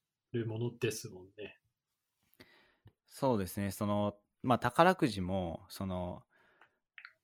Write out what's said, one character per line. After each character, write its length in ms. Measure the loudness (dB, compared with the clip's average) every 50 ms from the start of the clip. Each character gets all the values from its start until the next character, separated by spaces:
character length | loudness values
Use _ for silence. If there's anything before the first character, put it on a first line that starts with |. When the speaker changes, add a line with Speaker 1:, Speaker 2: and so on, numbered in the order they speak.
| _ _ _ _ _ _
Speaker 1:
る 140 | -4 -2 -2
も 120 | -2 -2 -2
の 200 | -4 -4 -4 0
で 120 | -2 0
す 180 | 0 -2 -8 -12
も 140 | -14 -16
ん 80 | -18 -18 _
ね。 220 | -14 -14 -14 -14 _ _ _ _ _ _ _ _ _ _ _ _ _ _ _ _ -20 -20 _ _ -20 _ _ _ _ _ -20 _ _ _
Speaker 2:
そ 300 | _ -8 -2 2 2 2
う 20 | 2
で 80 | 0
す 140 | -2 -2 -2
ね。 100 | -2 -2
そ 160 | -2 -2 0
の、 320 | 0 2 2 2 0 -2 -6 _ _ _ _
ま 140 | 0 2 2
あ、 20 | 2
宝 380 | 2 2 6 6 6 6 6
く 120 | 4 2 0
じ 120 | 0 0
も、 440 | -2 -2 -2 -2 -2 -2 -6 -8 -12 -14
そ 180 | -10 -8 -6
の、 360 | -4 -4 -4 -4 -6 -6 -10 -14 _ _ _ _ _ _ _ -20 _ _ _ _ _ -20 -20 -20 -20 _ _